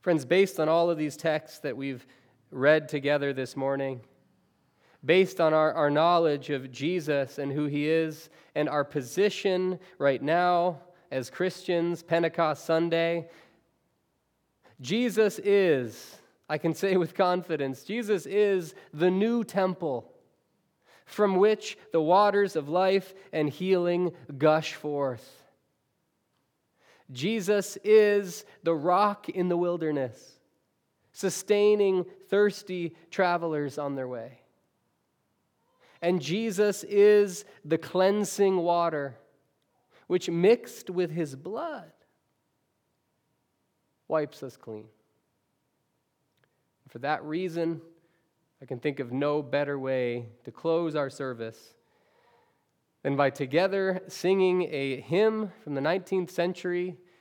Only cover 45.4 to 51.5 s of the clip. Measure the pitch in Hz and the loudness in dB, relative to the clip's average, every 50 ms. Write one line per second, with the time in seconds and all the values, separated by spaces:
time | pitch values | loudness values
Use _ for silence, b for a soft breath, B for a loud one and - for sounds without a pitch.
45.4 | _ _ _ _ _ _ _ _ _ _ _ _ _ _ _ _ _ _ _ _ | _ _ _ _ _ _ _ _ _ _ _ _ _ _ _ _ _ _ _ _
46.4 | _ _ _ _ _ _ _ _ _ - - 120 120 143 151 - - 151 151 170 | _ _ _ _ _ _ _ _ _ -18 -18 -8 -4 -4 -4 -4 -4 -6 -6 -4
47.4 | 185 180 160 170 170 165 170 156 - - _ _ _ _ _ _ _ _ _ _ | -4 -4 -4 -4 -4 -4 -4 -6 -10 -20 _ _ _ _ _ _ _ _ _ _
48.4 | _ _ _ _ - 123 135 120 - 151 139 135 135 120 123 131 147 147 147 151 | _ _ _ _ -12 -10 -10 -6 -4 -6 -4 -4 -8 -6 -4 -2 -2 0 0 -2
49.4 | 143 131 127 143 147 139 143 139 131 131 131 131 127 120 120 123 120 113 - _ | -4 -2 -2 -2 -2 -2 -4 -6 -4 -4 -2 -2 -2 -2 -4 -6 -8 -12 -18 _
50.4 | _ - 120 - - 165 165 165 175 165 151 151 143 135 131 - 143 131 123 113 | _ -18 -18 -8 -4 -2 0 0 -2 -2 -2 -4 -4 -4 -6 -8 -10 -10 -8 -8
51.4 | 113 113 | -10 -12